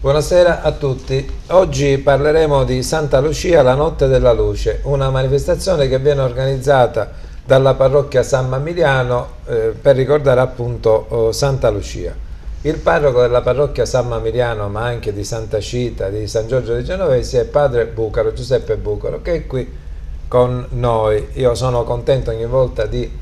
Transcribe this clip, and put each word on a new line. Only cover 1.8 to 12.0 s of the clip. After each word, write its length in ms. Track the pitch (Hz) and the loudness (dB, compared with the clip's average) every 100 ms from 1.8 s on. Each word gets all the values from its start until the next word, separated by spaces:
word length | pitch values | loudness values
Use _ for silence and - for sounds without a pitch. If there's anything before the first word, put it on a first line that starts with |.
| 143 135 | 2 2
parleremo 680 | 139 139 147 156 156 139 | 2 2 4 4 4 2
di 180 | 127 127 | 2 0
Santa 380 | 123 160 147 135 | -2 -2 2 2
Lucia, 420 | 147 143 180 165 | 2 -2 2 6
la 100 | 127 | 6
notte 340 | 131 160 165 139 | 4 0 2 2
della 280 | 127 123 | 4 6
luce, 460 | 113 104 101 110 104 | 6 4 0 -2 -2
una 260 | 131 139 135 | -2 -2 0
manifestazione 800 | 131 131 139 139 170 - 170 135 | 0 0 0 0 -2 0 0 2
che 100 | 131 | 2
viene 220 | 139 139 | 2 2
organizzata 920 | 131 120 131 135 123 139 120 - 101 - - - | 0 -2 -2 -2 2 4 4 0 -6 -10 -14 -14
dalla 300 | - 135 135 | 2 4 6
parrocchia 500 | 127 135 143 135 127 | 4 4 2 2 0
San 280 | 117 131 131 | 0 -2 -2
Mamiliano, 760 | 131 151 175 156 135 123 123 - - - | -4 -4 0 2 2 0 -2 -4 -14 -6
eh, 260 | 120 110 107 | -2 -2 0
per 160 | 147 131 | 2 4
ricordare 440 | 127 151 139 123 | 4 2 4 2
appunto, 680 | 127 - 120 117 113 110 - | 2 -2 -6 -2 2 2 0
oh, 240 | 120 113 | 0 0
Santa 380 | 107 139 131 123 | 0 -2 2 0
Lucia. 440 | 101 92 - | 0 -6 -8